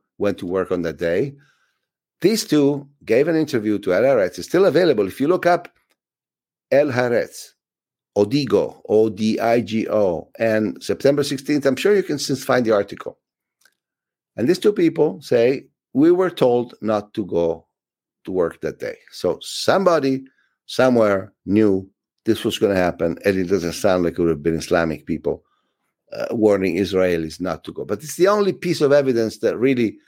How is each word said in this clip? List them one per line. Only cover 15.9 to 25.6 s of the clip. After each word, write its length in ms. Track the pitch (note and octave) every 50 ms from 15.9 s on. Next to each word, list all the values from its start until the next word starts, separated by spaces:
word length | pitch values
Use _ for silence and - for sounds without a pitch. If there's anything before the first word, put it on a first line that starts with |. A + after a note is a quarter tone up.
"We 180 | - C3+ D#3 E3+
were 180 | F3+ F3+ F#3 F3
told 440 | F3 - C3 B2 A#2+ B2 A#2 A#2+ - _
not 320 | G#2 A2 G#2+ G#2 G#2 - -
to 100 | A2+ F#2+
go 420 | F2 G2 E2+ E2+ E2 E2 - - _ _ _ _ _ _ _ _ _ _ _ _
to 80 | -
work 280 | F#2 F#2 E2+ D#2 - -
that 200 | D#2 D2 - -
day." 180 | - - - - _ _
So 260 | - - - F2 - -
somebody 840 | - - - - - - D3+ G3 F#3+ F3+ E3 D3+ C3+ C3+ C3 C3+ C3 - _ _ _ _ _ _ _
somewhere 640 | - - - B2+ C3 B2 A#2 G#2+ G#2 G2 F#2+ G2+ - _ _ _
knew 420 | F#2+ G2+ A2 G#2+ G2+ G2 F#2+ F#2+ - _ _ _ _ _ _ _
this 180 | A2+ G#2+ - -
was 140 | G#2+ - -
gonna 160 | A2+ G2+ G2
happen, 420 | F#2 F2+ E2+ E2 - E2+ E2+ D2+ - -
and 140 | G2+ F#2+ F#2+
it 100 | F2+ F2
doesn't 240 | G2+ F2 E2+ E2+
sound 320 | D#2+ - - G2 F#2 F2+ E2+
like 100 | E2 D#2+
it 60 | F2+
would 80 | E2+ E2
have 140 | D#2+ C#2+
been 160 | D2 E2 E2 D#2
Islamic 480 | - - F#2 E2+ E2 D#2+ D2+ - -
people, 360 | - D#2+ C#2+ - D2 D#2 - _ _ _ _